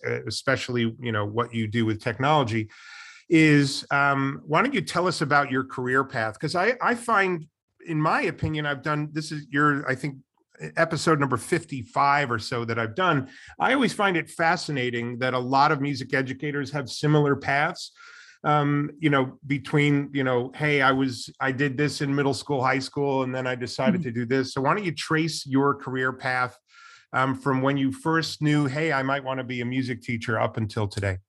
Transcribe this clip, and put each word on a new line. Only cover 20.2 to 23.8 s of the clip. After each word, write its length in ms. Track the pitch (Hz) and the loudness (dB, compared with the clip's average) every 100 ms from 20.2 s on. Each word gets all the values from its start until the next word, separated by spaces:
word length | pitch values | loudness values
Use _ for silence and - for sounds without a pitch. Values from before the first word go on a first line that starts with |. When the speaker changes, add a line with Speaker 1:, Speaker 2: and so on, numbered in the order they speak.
Speaker 1:
know, 300 | 131 123 131 - | 0 0 -2 -2
"Hey, 260 | 151 143 | 0 4
I 120 | 135 | 4
was, 360 | 135 135 113 - - | 4 0 -2 -12 -4
I 100 | 135 | -4
did 240 | 127 143 127 | 0 -2 0
this 240 | 147 - | -2 0
in 160 | 143 139 | -2 0
middle 180 | 139 | 0
school, 300 | 131 - 139 | -2 -2 0
high 160 | 131 135 | 2 0
school, 440 | 135 143 139 135 | -2 -2 0 0
and 120 | 127 131 | -2 -2
then 100 | 127 | -4
I 100 | 127 | -4
decided 440 | 120 - | -6 -2